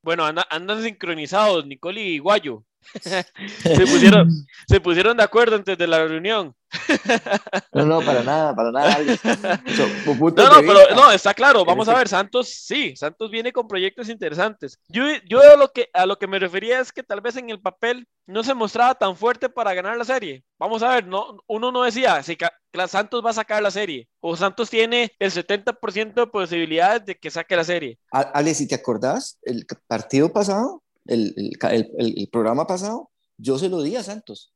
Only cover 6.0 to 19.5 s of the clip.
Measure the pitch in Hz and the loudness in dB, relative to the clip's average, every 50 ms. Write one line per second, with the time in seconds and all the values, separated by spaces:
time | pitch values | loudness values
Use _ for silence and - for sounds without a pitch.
6 | 160 160 160 160 170 202 226 220 185 147 123 _ _ _ - - - - 302 - | 0 -2 -4 -6 -6 -4 -4 -4 -6 -8 -14 _ _ _ -14 -12 -4 -4 -4 -4
7 | - 202 247 220 - - 196 202 - - - 185 - _ - 143 143 151 160 165 | 0 -2 -4 -4 -2 -4 -6 -6 -6 -6 -8 -8 -8 _ -2 0 0 2 0 0
8 | 156 - 139 123 117 127 147 156 156 151 131 107 117 117 117 131 143 156 202 147 | 0 0 -2 -2 0 -2 -2 -2 -2 -2 -2 -2 -4 -4 -2 0 0 2 0 0
9 | 151 220 240 185 - 220 147 - - - 175 - - - - - 135 107 104 - | 0 -2 -4 -2 -2 -6 -6 -4 -4 -6 -6 -6 -6 -8 -4 -2 -2 -4 -4 -6
10 | - 151 143 120 151 165 165 170 233 269 294 311 - 165 202 196 190 185 196 233 | -4 -4 -2 0 0 0 4 6 8 10 10 10 10 10 10 10 10 10 10 8
11 | 269 269 208 185 - 202 202 - 240 285 269 220 180 165 180 196 220 220 233 254 | 8 8 8 6 2 -2 0 4 4 4 6 4 4 2 2 0 2 2 2 2
12 | 254 208 196 185 202 202 - 247 240 - - - - - 220 294 285 180 131 - | 2 0 0 -2 -2 -2 -4 -4 -4 -4 -10 -16 -12 -8 -6 -6 -6 -6 -8 -8
13 | 147 151 165 _ 220 220 202 226 226 247 247 254 233 220 208 185 185 190 _ - | -8 -8 -8 _ -12 -10 -8 -6 -8 -6 -6 -6 -8 -6 -6 -4 -4 -6 _ -8
14 | 240 214 233 208 214 156 147 165 185 220 214 _ - 135 - _ _ _ 165 220 | -14 -14 -12 -10 -10 -8 -4 -4 -4 -4 -6 _ -18 -18 -18 _ _ _ -6 -4
15 | 262 294 302 262 _ 175 202 254 277 294 294 285 277 269 _ 247 233 - _ 180 | -4 -4 -4 -6 _ _ 4 10 12 12 12 10 8 0 _ -8 -8 -4 _ -2
16 | 185 190 202 _ - 185 190 196 185 180 170 196 202 226 247 262 254 247 - - | -2 -2 -2 _ -8 -6 -4 -4 -4 -4 -4 -6 -4 -4 -4 -4 -4 -8 -10 -16
17 | 254 _ 208 202 196 240 226 262 254 233 220 196 202 185 180 _ - 233 240 254 | -12 _ -12 -8 -8 -10 -10 -10 -12 -14 -16 -10 _ -10 -10 _ -6 -6 -6 -6
18 | 240 _ _ _ _ - 185 214 226 247 277 247 220 202 - 226 240 254 262 _ | -10 _ _ _ _ -10 -8 -8 -4 -4 -4 -4 -4 -6 -2 0 0 0 0 _
19 | 214 196 185 160 202 233 247 240 - 247 | -4 -4 -4 -4 -4 -4 -4 -4 -8 -10